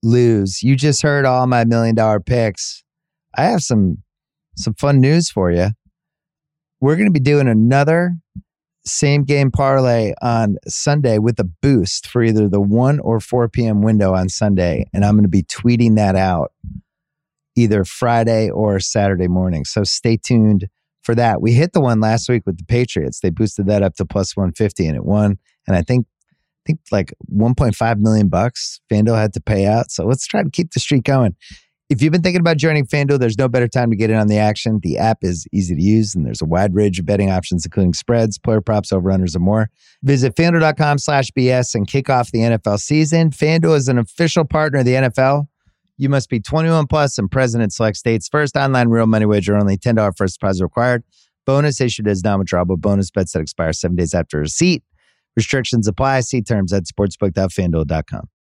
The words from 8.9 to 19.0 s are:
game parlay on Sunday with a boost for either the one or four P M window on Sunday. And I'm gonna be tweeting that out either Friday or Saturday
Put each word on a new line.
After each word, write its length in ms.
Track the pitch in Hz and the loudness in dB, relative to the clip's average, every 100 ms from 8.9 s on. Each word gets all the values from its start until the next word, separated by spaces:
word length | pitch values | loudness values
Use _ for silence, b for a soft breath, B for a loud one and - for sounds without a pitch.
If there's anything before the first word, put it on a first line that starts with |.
| - 147 143 135 | -2 2 2 2
game 260 | 143 135 | 2 2
parlay 600 | 113 139 135 127 117 107 - | 0 2 2 2 2 0 -2
on 340 | 120 117 110 101 - | -2 0 0 -2 -8
Sunday 520 | - - 147 131 107 | -6 -2 0 2 2
with 200 | 110 117 | 0 -2
a 40 | |
boost 640 | 92 82 139 131 85 - - | -4 -2 2 2 0 -6 -6
for 160 | 123 | 0
either 260 | 113 110 104 | 2 2 2
the 120 | 101 | 2
one 380 | 101 110 131 143 | 2 2 2 0
or 180 | - 113 | 0 -2
four 280 | - 123 117 | -2 -2 -2
P 160 | - 117 | 0 0
M 160 | 104 | 2
window 320 | 107 107 98 | 2 2 2
on 160 | 92 92 | 2 0
Sunday. 600 | - 107 95 87 76 - | -2 0 0 0 -2 -4
And 100 | 101 | 0
I'm 140 | 101 107 | 2 4
gonna 100 | 98 | 4
be 160 | 95 | 2
tweeting 540 | 85 - 110 120 117 107 | -2 -4 0 2 2 4
that 180 | 104 95 | 2 2
out 380 | 95 87 71 _ - - _ _ _ _ _ _ _ - | 0 0 -4 _ -16 -16 _ _ _ _ _ _ _ 0
either 260 | 117 104 | 2 2
Friday 680 | 92 - 120 117 113 113 107 | -2 -2 0 2 2 0 0
or 300 | - 107 98 | -2 0 0
Saturday 480 | - 110 | -2 0